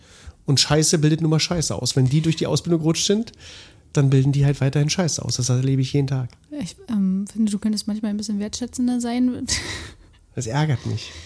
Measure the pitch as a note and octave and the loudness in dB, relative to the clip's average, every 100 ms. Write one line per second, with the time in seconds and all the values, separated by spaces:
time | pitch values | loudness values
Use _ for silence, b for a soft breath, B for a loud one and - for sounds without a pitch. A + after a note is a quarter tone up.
0 | b b b b - C3 - D3+ D#3 E3+ | b b b b 0 0 4 4 4 4
1 | D3+ D#3 D#3+ D#3 - F3 - - B2 - | 4 4 2 2 0 -2 -2 -4 -2 2
2 | B2+ D3+ E3 D#3+ - C#3+ - E3 D#3+ E3 | 4 4 2 0 0 -2 0 0 2 0
3 | - G#3 A#3 B B B B B B - | 0 0 -2 B B B B B B 2
4 | C#3 C3+ C3+ C#3+ C#3 C#3 C#3 D3 D3 - | 4 4 4 4 2 2 0 2 0 0
5 | E3+ - - A#2+ B2 B2 C3+ C3+ C3 C#3+ | -2 -2 -4 -4 0 2 2 0 2 0
6 | C3+ C3+ B2 - _ D4 F3 - G4 G#3+ | 0 -2 -6 -10 _ -10 -8 -10 -6 -2
7 | F#3+ F#3+ G3+ G#3+ G#3+ G3+ G#3+ G#3 - G#3+ | 0 0 -4 -2 0 0 -2 -2 -4 -4
8 | G#3+ G#3 G#3+ G3+ G#3+ - A#3+ - B3 B3 | -4 -4 -4 -4 -4 -6 -8 -2 0 0
9 | A#3+ B3 B3+ B3 C4 B B B B B | -2 0 0 0 -4 B B B B B
10 | B B _ - B2 C3+ D#3 B2 A2+ A2 | B B _ -8 -4 0 2 0 -2 -6
11 | B B | B B